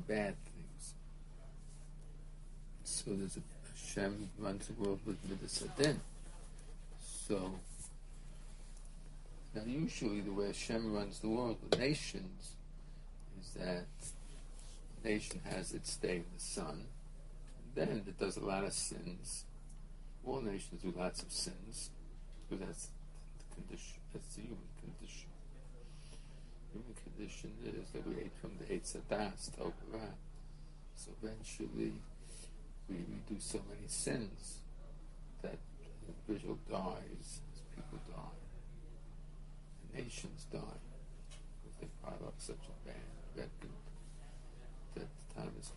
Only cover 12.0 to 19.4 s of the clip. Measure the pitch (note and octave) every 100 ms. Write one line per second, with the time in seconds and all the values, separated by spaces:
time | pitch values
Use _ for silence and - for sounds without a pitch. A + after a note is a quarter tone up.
12 | - G2 F#2+ - - - - - - -
13 | - - - - - - F2+ F2+ - -
14 | - - - - - - - - - -
15 | A3 G#2+ - F#2 F#2+ F#2 F2+ - - -
16 | F#2 F2+ E2 - - - F2 - - -
17 | - - - - - - A#2+ D3+ - A2
18 | G2 - G2 - G#2 F#2+ G2 - - -
19 | - F2+ - -